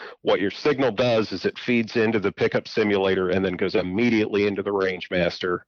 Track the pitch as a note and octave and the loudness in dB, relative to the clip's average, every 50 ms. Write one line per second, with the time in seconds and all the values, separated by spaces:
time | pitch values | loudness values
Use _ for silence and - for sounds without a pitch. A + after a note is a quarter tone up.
0 | - - - _ - - G#2 F2+ F#2+ G2+ - - - D3+ D3 C3 C#3 B2 G#2 G2 | -12 -14 -16 _ -2 0 0 2 0 -2 -2 -2 0 0 0 2 0 0 0 2
1 | B2 B2 A#2 A2+ A2 - G2+ F2+ - G2+ - - - - A#2+ A#2 A2+ G#2 - A#2+ | 2 2 2 2 0 0 -4 -4 -4 -4 -4 -4 -2 0 0 0 0 0 0 2
2 | A2 A2 A2+ G#2+ F#2 G2+ F2 - A#2+ A2 - A2+ - - - - A2 G#2 G2+ G2 | 2 2 2 2 0 -2 -2 0 -2 0 0 -2 -4 -4 -2 0 2 2 2 2
3 | F#2+ G2 F#2+ F#2+ F#2 F2+ F2+ F#2+ F#2+ F#2+ F2+ F2 G2+ F#2 - G#2+ F2 F2+ F#2 G#2 | 2 2 2 2 0 0 0 0 0 0 -2 -2 -2 0 0 0 0 0 0 0
4 | A#2+ A#2+ A2+ G#2+ G#2+ G#2+ A2 G2+ G2+ G#2 G2+ F#2+ G2 G2+ G2+ G2 F#2+ F#2+ F#2 F2+ | 2 2 4 2 2 2 0 0 2 0 0 -2 -4 -2 -2 0 0 -2 -2 -6
5 | - - F#2+ F2+ F2 F2 - - - F2+ F2+ F2+ - | -6 -4 -2 0 0 0 -2 -4 -4 -4 -4 -4 -4